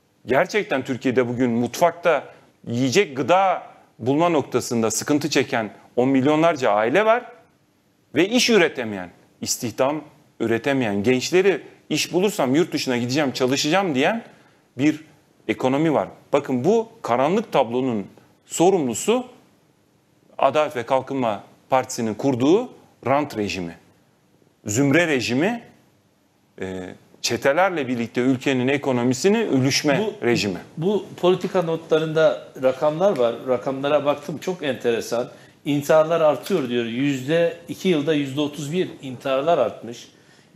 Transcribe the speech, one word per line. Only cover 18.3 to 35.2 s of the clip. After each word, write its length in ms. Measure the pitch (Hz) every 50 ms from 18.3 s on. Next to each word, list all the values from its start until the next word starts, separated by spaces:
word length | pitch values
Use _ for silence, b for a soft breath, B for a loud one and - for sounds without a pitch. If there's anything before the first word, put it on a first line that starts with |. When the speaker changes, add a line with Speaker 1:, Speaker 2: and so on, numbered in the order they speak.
| b b _
Speaker 1:
sorumlusu 800 | - - - 165 190 196 170 139 123 107 - - - 226 254 247 - - - _ _ _ _ _ _ _ _ _ _ _ _ _ _ _ _ _ _ _
Adalet 380 | - - 139 139 151 151 139 -
ve 80 | 123 117
Kalkınma 600 | - 135 131 127 - 135 135 127 113 101 101 - - _ _ _ -
Partisi'nin 440 | 135 127 123 - - - 113 110 101
kurduğu 560 | - - 139 131 117 127 147 180 226 254 240 - - - _ _ - -
rant 320 | 117 135 147 151 143 110
rejimi, 400 | 107 104 95 85 92 87 85 82 - _ _ _ _ _ _ _ _ _ _ _ _ _ _ _ _ -
zümre 420 | - 95 123 143 139 135 165 175
rejimi, 560 | 160 143 123 107 107 120 135 170 214 240 233 - - - _ _ _ _ _ _ _ _ _ _ _ _ _ _ _ _ -
e, 180 | 95 95 92 92 92 95 101 - _ _ _ _
çetelerle 640 | - - 120 113 - 139 139 170 185 196 175 156 131
birlikte 340 | 120 127 117 117 107 - 127
ülkenin 460 | 123 135 135 123 - 143 135 127 123
ekonomisini 680 | 131 143 139 - 143 123 120 120 127 127 - - 196 208
ülüşme 640 | 233 220 - 135 131 127 139 123 - - 151 139 -
Speaker 2:
Bu, 260 | 220 208 - - -
Speaker 1:
rejimi. 340 | 120 117 - 104 101 87 82 - - -
Speaker 2:
bu 280 | 160 160 196 214 - - - - -
politika 400 | - 180 185 180 202 185 - 185
notlarında 840 | 170 165 165 165 - - 165 156 160 160 156 160 160 147 - - - - - 151 131
rakamlar 540 | 127 127 - 156 151 151 160 190 208 185
var. 180 | 127 120 117 120 117 -
Rakamlara 580 | 131 123 120 - 139 135 135 139 143 151 143 135
baktım, 320 | 147 139 143 - - 156
çok 260 | 127 - 185 180 170 147
enteresan. 680 | 139 117 107 - 120 113 107 101 - 120 117